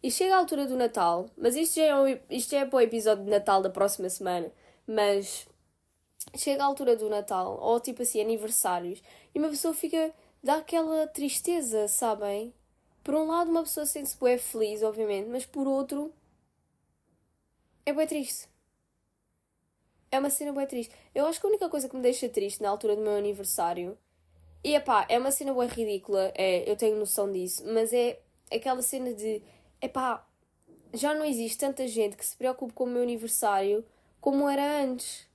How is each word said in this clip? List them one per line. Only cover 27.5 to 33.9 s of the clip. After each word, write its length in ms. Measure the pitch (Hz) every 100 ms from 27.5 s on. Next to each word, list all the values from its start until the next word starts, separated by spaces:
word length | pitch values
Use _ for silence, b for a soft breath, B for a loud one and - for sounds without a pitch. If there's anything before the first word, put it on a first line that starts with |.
| - 165
mas 240 | 226 220
é 300 | 240 240 247 _ _ -
aquela 320 | 226 269 254
cena 320 | 254 269 254
de, 280 | 214 214 214 b b b b
epá, 440 | 175 - 254 226 - _ _ _ _ - _
já 200 | 233 285
não 120 | 302 302
existe 320 | 247 226 -
tanta 300 | 277 277 254
gente 300 | 226 208 202
que 80 | -
se 100 | -
preocupe 380 | 254 254 247
com 100 | -
o 40 | 247
meu 140 | 247
aniversário 840 | 247 233 226 - 220 196 196 208 226